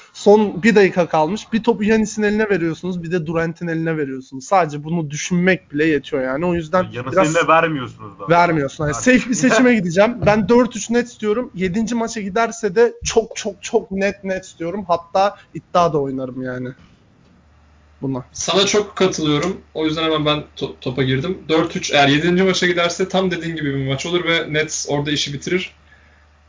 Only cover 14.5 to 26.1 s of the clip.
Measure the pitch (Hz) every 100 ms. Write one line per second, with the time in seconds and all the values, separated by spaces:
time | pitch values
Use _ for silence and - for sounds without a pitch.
14.5 | - 165 202 180 165 - 190 202 202 -
15.5 | 165 _ 180 170 151 135 131 131 127 127
16.5 | 127 127 131 - _ _ _ _ _ _
17.5 | _ _ _ _ - 139 127 - - -
18.5 | 180 196 208 202 - 185 170 156 147 180
19.5 | 190 - 156 156 160 160 156 147 147 -
20.5 | - 139 - 135 131 131 131 175 190 -
21.5 | 160 170 185 - 143 139 147 170 180 190
22.5 | 180 180 175 170 170 185 185 190 170 165
23.5 | 160 147 139 135 135 170 175 165 165 -
24.5 | 147 156 - - 143 147 143 - 143 -
25.5 | 180 - _ _ _ _